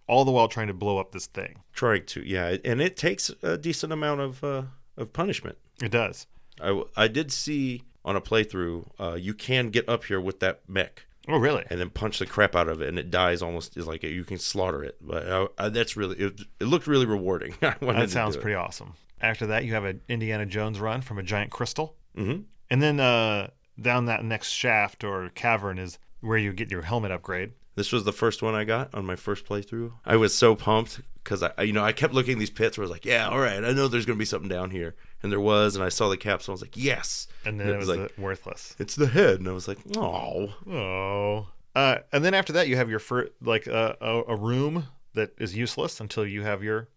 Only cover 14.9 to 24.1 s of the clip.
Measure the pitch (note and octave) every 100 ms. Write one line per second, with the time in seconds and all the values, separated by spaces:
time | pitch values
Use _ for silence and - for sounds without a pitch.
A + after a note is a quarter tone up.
14.9 | - D2 E2 F2 F#2+ F#2+ - G#2+ A2+ A2+
15.9 | G#2+ F#2+ F#2 G2+ - - - A2+ E3+ -
16.9 | C#3 A#2 G2+ F#2 F2+ - - D3+ - B2
17.9 | A#2 G#2+ A#2+ G#2+ C#2+ G#2 F#2+ F2 - F#2+
18.9 | E2+ - - A2+ G#2+ G#2+ G#2+ A#2 A2 G2
19.9 | F#2+ - A#2 A2 G#2+ G2+ G#2 G#2+ G2+ A2
20.9 | A#2+ C3 G2+ F#2 G#2 G#2 - A#2 - D#3+
21.9 | - - - G2+ E3+ - - - B2+ D3+
22.9 | C#3+ B2+ A#2 A2 G#2 - - _ - B2
23.9 | B2 A#2+